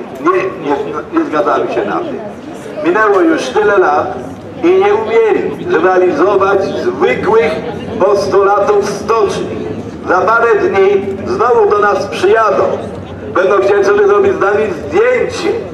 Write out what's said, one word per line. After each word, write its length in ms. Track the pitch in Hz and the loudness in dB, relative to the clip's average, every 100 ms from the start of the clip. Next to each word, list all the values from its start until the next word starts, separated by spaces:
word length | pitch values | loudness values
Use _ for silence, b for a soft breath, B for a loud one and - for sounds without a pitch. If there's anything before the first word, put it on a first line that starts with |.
| - - | -10 -4
Nie, 220 | - 185 - - 151 | 0 0 -2 -6 -4
nie, 100 | 139 - 151 - 165 | -4 -4 -8 -4 -4
nie 60 | |
zgadzamy 500 | 151 151 147 139 - | -2 -2 0 0 -2
się 100 | 120 | -2
na 120 | 101 - | -2 -4
tym. 240 | 175 131 - - 285 - - - | -6 -8 -10 -14 -16 -14 -12 -6
Minęło 360 | 320 415 427 392 | -2 2 2 4
już 280 | 330 311 254 | 2 0 -2
tyle 300 | 330 415 - | 0 2 2
lat 360 | 349 - - - - - - - | 2 0 -2 -6 -12 -14 -14 -2
i 20 | 339 | 2
nie 280 | 381 403 | 4 4
umieli 720 | 427 440 453 440 370 - - - | 2 2 2 2 2 -2 -6 -2
zrealizować 960 | - - 185 180 151 180 196 196 202 | 2 2 4 2 2 2 2 2 0
zwykłych 880 | - - 175 - 247 - - 453 - - - - - - | 0 -2 -4 0 0 0 2 2 2 -2 -6 -8 -8 -2
postulatów 840 | 190 202 202 180 196 202 196 208 - | 0 2 2 2 2 2 2 2 0
stoczni. 760 | - - 220 208 - - - - - - - - | -4 -2 0 0 -2 -6 -6 -8 -8 -10 -10 -2
Za 100 | 359 | 0
parę 360 | - 226 233 | 2 2 2
dni 520 | - 180 381 190 403 - - - | 2 2 2 2 2 -2 -6 -4
znowu 440 | 381 240 466 415 | -2 2 4 4
do 80 | 415 | 2
nas 280 | 214 190 - | 2 0 -2
przyjadą. 560 | 156 381 415 302 277 - - - - - - - | -2 2 4 2 2 0 -2 -8 -12 -12 -12 -6
Będą 260 | - 190 - | 0 2 2
chcieli 220 | 190 202 | 4 2
sobie 220 | - - 208 | 4 4 4
zrobić 260 | 202 277 | 4 2
z 80 | 339 | 2
nami 240 | - 202 214 165 - | 0 0 -2 -4 -2
zdjęcie. 720 | 370 480 494 - - 349 453 392 | 0 2 2 -2 -4 -4 -4 -6